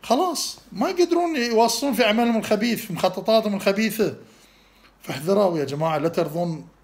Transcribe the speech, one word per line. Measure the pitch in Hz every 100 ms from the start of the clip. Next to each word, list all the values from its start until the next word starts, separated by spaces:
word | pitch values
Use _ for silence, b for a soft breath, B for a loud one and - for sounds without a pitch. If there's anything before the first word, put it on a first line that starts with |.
خلاص | - 247 359 311 - - -
ما | 180 294
يقدرون | 359 339 339 349 311
يواصلون | 240 226 226 - 285
في | 220
عملهم | 226 220 240 220
الخبيث، | - 214 233 220 -
في |
مخططاتهم | 170 185 185 190 220 214 196
الخبيثة. | 202 196 220 214 190 120 b b b b b b b b
فاحذروا | - 135 156 196 196 165
يا | 139
جماعة، | 143 160 151
لا | 160
ترضون | 165 160 156 175 160 - _